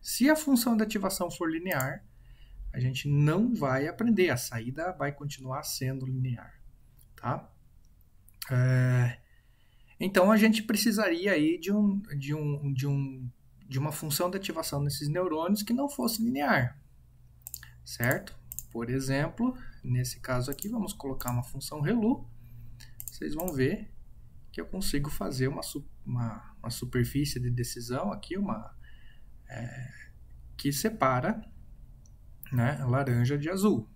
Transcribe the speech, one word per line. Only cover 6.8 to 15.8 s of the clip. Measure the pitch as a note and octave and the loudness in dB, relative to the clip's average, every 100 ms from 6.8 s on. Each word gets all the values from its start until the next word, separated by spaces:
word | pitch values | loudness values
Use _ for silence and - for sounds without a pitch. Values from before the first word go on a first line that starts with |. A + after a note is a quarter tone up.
| - - - - | -20 -20 -20 -8
tá? | A#2 D#3+ - - - - - - - - - - - | -4 -4 -6 -20 -20 -20 -20 -20 -20 -20 -20 -14 -2
É, | B2+ B2+ B2+ B2+ B2+ A#2+ B2 - - _ _ - - - - | 2 6 6 6 4 4 0 -14 -20 _ _ -20 -20 -20 -4
então, | F#3 F#3+ F#3 | 2 6 8
a | A3 | 10
gente | A3 A3 | 8 6
precisaria | - G#3 A#3 G#3 G3+ E3+ G3 | 2 2 4 4 2 2 4
aí | E3+ D3+ E3+ | 4 4 2
de | F#3 | 2
um, | G#3 G3+ G3 G3+ C#3+ | 4 4 2 -2 -6
de | C3+ | -2
um, | D3+ D3 D3 C#3+ | -2 0 0 0
de | C3 C#3+ | 0 0
um, | C#3 C3+ C3 B2+ - - - - | 0 -2 -6 -10 -12 -20 -20 -6
de | C3 | -2
uma | D3+ | -2
função | D3+ D#3 C#3+ F3+ | -4 -4 0 0
de | F#3+ | 0
ativação | - D#3+ D#3+ C#3+ | -4 -4 -2 0
nesses | C#3+ - D3 | 0 0 0
neurônios | E3+ F#3 D#3 E3+ G#3 | 2 2 2 2 2
que | G#3 | 2
não | A#3+ | 0